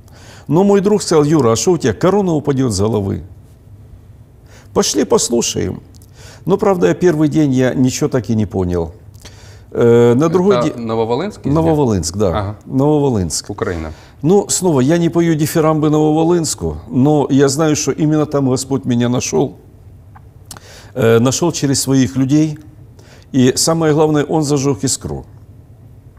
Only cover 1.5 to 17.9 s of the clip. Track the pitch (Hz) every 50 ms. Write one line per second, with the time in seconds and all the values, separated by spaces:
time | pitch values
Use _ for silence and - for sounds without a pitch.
1.5 | 113 110 - 190 180 156 - 123 101 - - 180 190 208 196 180 165 147 - 151
2.5 | 139 127 135 123 104 90 101 110 117 107 98 98 98 87 80 - - - - -
3.5 | - - - - - - - - - - - - - - - - - - - -
4.5 | - - - - - 185 202 - - - - - 240 208 - - 120 233 - -
5.5 | - - 92 92 92 - - - - - - - - - - - - - - 160
6.5 | 190 196 214 202 196 180 185 175 165 170 180 180 160 151 156 147 139 156 151 139
7.5 | 127 127 131 127 - 147 127 131 127 - 151 139 - 131 104 - 113 107 107 92
8.5 | - 98 92 87 87 87 85 80 - - - - - - - - - - - -
9.5 | - - - - - - 120 117 117 120 120 120 117 127 156 165 165 185 180 208
10.5 | 196 123 117 - - 123 117 110 113 113 113 110 120 131 180 214 208 - - 139
11.5 | 143 160 160 165 160 147 143 120 107 95 156 - 85 101 107 92 80 107 98 98
12.5 | 107 - - - - 131 135 151 151 147 143 139 123 104 90 80 - - - -
13.5 | 98 - - 101 87 82 80 78 78 - - - - - - 151 196 202 190 -
14.5 | - - 175 180 156 131 123 139 170 175 170 165 165 170 170 170 160 147 156 -
15.5 | - 170 151 156 160 156 147 156 151 151 156 151 151 160 160 165 175 175 160 -
16.5 | - - 90 80 76 80 - - 127 131 131 147 151 147 135 - 131 135 143 139
17.5 | 135 147 165 156 151 143 - 139